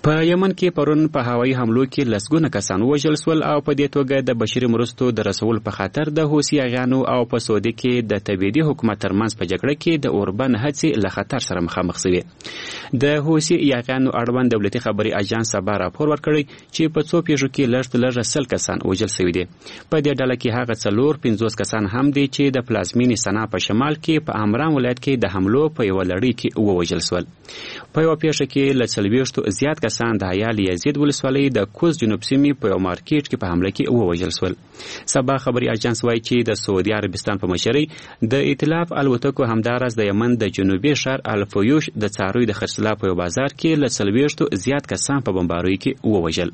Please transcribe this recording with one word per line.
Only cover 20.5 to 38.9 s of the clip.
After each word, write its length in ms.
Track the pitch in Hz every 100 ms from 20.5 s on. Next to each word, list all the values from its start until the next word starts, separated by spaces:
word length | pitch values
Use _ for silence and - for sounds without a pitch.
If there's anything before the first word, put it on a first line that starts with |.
| 117
هغه 160 | 123 110
څلور 280 | 107 104 143 147
پنځوس 340 | 127 104 113 -
کسان 280 | 101 113 101
هم 120 | 117 139 139
دي 80 | 139
چې 160 | - 143 135
د 100 | 120
پلازمینې 480 | 107 92 117 123 110
سنا 220 | - 104 113 92
په 20 | -
شمال 300 | 104 143 151
کې 240 | - 156 156
په 160 | 104
امران 320 | 107 113 156 147
ولایت 260 | 123 123
کې 200 | - 131
د 100 | 104 95
حملو 260 | 95 123 156 156
په 100 | 107
یوه 160 | 95 90
لړۍ 200 | 90 123 -
کې 80 | 110 -
ووژل 420 | 104 90 85 85 -
سول. 160 | 90 85 - - - - - -
په 40 | 151
یوه 120 | 160 156
پیښه 220 | 156 143 139
کې 120 | 139 139 135
له 60 | 113
څلوېښتو 460 | - 101 123 127 - - -
زیات 180 | 139 156
کسان 80 | 113 - 117 107
د 40 | 92
عیال 260 | 92 110 110
یزید 360 | 95 90 147 143
ولسوالۍ 520 | 147 139 135 135 139 120
د 100 | 98 -
کوز 200 | 170 156
جنوب 220 | 110 98 -
سیمې 320 | 135 143 139
په 60 | 107
یو 60 | 92 92
مارکیټ 380 | 87 - 151 143
کې 60 | -
په 40 | 92
حمله 200 | 87 92 -
کې 80 | -
ووژل 380 | 120 92 87 90 -
سول. 160 | 92 92 - - - - -
سبا 240 | - 127 135
خبري 240 | 135 123 120
اژانس 260 | 113 123 113
وایي 160 | 120 117 -
چې 80 | 123 117
د 100 | 104
سعودي 300 | - 95 95 107
عربستان 400 | 98 87 - 101
په 80 | 90
مشرۍ 320 | 87 - 131 156 - - - 113
د 20 | 135 143
ائتلاف 460 | 139 151 165 170